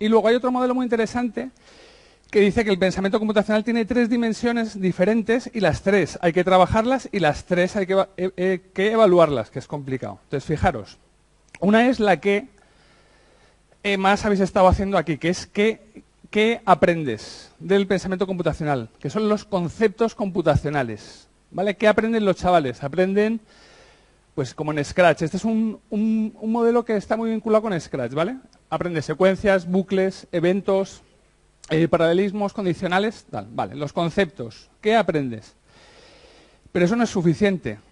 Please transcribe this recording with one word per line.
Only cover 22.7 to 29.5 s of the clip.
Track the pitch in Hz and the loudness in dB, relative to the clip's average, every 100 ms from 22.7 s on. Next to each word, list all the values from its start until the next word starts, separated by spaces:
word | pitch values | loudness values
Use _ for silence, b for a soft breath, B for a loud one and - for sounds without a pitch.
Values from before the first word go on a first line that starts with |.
| 120 | -4
Aprenden, | 139 160 185 196 214 226 _ b b b b b b b b | -6 -2 0 2 0 -2 _ b b b b b b b b
pues, | - 131 | -6 -6
como | - 151 | -6 -6
en | 151 | -4
Scratch. | 139 - 175 147 | -4 2 4 4
Este | 160 185 | 0 -2
es | 226 | -2
un, | 220 220 196 - | -2 -2 -6 -8
un, | 214 220 220 220 - | -4 0 0 -2 -6
un | 220 | -4
modelo | 233 233 240 | 0 2 2
que | 233 | 0
está | 214 - 226 | -2 -2 -4
muy | 226 | -2
vinculado | 226 226 214 | -4 2 2
con | 220 175 | 2 -4
Scratch, | - 139 120 | -6 -6 -4
¿vale? | 139 180 262 - _ - | -2 -4 -4 -14 _ -8
Aprende | - 175 160 | -6 -4 -4
secuencias, | 143 165 185 190 208 | -4 0 2 2 2